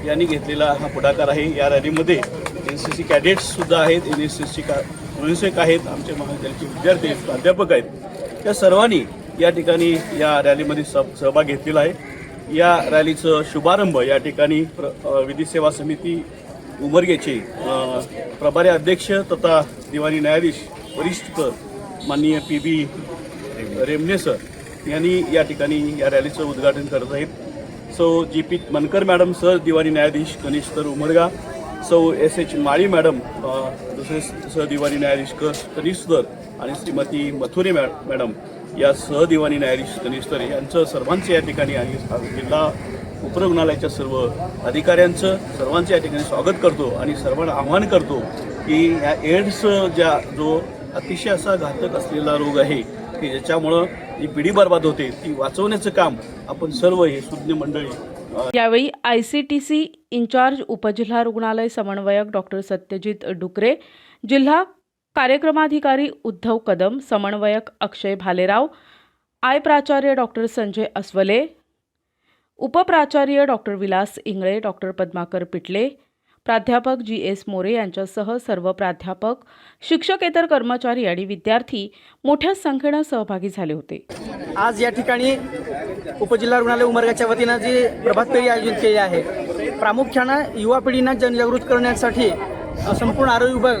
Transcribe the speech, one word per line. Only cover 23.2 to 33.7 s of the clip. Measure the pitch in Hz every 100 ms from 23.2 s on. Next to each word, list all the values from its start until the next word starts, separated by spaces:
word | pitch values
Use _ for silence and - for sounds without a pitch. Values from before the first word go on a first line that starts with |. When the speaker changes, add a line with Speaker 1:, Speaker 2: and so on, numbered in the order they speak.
| - - - - 107 101
Speaker 1:
रेमने | 131 151 160 196
सर | 156 120 - - - - 151
यांनी | 156 170 180 165
या | 160
ठिकाणी | 151 147 143 151 147 147
या | 135
रॅलीचं | 139 143 147
उद्घाटन | 147 131 139 139
करत | 143 135 123
आहेत. | 143 151 - - - - - - -
सौ | 170 165
जीपी | 165 156 156 175 -
मनकर | 147 151 196
मॅडम | 190 175 180
सर, | 175 175 185
दिवाणी | 156 160 156
न्यायाधीश | 151 151 151 156 -
कनिष्ठ | 143 147 -
स्तर | 156
उमरगा, | 147 139 151 165 175 - - - - - -
सौ | 170 165
एसएच | 131 156 180 151
माळी | 147 143 151 202
मॅडम, | 170 160 127
अ, | 117 113 131 131 131